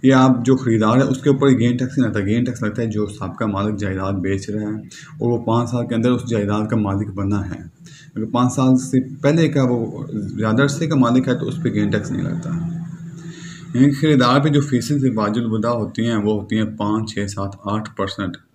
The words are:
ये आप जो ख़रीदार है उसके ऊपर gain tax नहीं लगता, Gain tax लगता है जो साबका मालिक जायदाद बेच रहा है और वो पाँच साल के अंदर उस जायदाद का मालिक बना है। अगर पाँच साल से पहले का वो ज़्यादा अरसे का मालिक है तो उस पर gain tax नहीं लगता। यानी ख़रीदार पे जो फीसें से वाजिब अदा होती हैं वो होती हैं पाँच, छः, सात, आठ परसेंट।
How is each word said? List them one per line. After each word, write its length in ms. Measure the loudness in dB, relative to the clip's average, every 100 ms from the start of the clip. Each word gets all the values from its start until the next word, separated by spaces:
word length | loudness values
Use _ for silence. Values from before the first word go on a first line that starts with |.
ये 80 | 6
आप 280 | 8 6 4 4
जो 100 | 2
ख़रीदार 400 | 4 2 4 4
है 60 | 2
उसके 240 | 0 2
ऊपर 240 | 4 4 4
gain 220 | 4 0
tax 200 | -2 0
नहीं 100 | 0
लगता, 120 | 0
Gain 240 | 0 0 0
tax 180 | -2
लगता 180 | -4 -2
है 60 | -4
जो 180 | -2 -4
साबका 380 | -6 -10 -4 -4
मालिक 280 | -2 -2 -2
जायदाद 380 | -4 -4 -4 -2
बेच 320 | -2 -4 -4
रहा 200 | -6 -6
है 60 | -8 -10 -18 -20 -6
और 80 | -2
वो 80 | -2
पाँच 260 | 0 0 0
साल 160 | -4 -2
के 100 | 0
अंदर 140 | 0
उस 140 | 0 -2
जायदाद 420 | -2 0 -2 0
का 60 | -2
मालिक 320 | 0 -2 -4 -4
बना 240 | -2 -2
है। 160 | -2 -8
अगर 680 | -14 _ -20 -20 -14 -8 -4
पाँच 240 | 0 0
साल 240 | 2 4 4
से 200 | 2 -2 -2 -2
पहले 280 | 2 4 2
का 140 | 2 0
वो 420 | 0 -4 -8 -8
ज़्यादा 520 | -8 -8 -4 0 4
अरसे 240 | 2 2 0
का 80 | 4
मालिक 300 | 4 4 2
है 80 | -2
तो 60 | -2
उस 120 | -2
पर 120 | -2
gain 200 | 0 0
tax 200 | 0 -2
नहीं 120 | -4
लगता। 260 | -4 -6 -4 -6 -6 -8 -10 -14 -14 -14 -16 -16 -16 -16 -8 4
यानी 160 | 4
ख़रीदार 460 | 4 4 4 6 4
पे 100 | 4
जो 120 | 2
फीसें 360 | 2 -2 0 0
से 100 | 0
वाजिब 440 | 0 0 0 -2 -2
अदा 140 | 0
होती 340 | -2 -4 -2 0
हैं 100 | 0
वो 160 | 0
होती 220 | -2 -2 -2
हैं 200 | -2 -2
पाँच, 340 | -2 -2 -2
छः, 180 | -6 -6
सात, 320 | -6 -8 -8 -6
आठ 200 | -4 -6 -6
परसेंट। 400 | -6 -4 -8 -8 _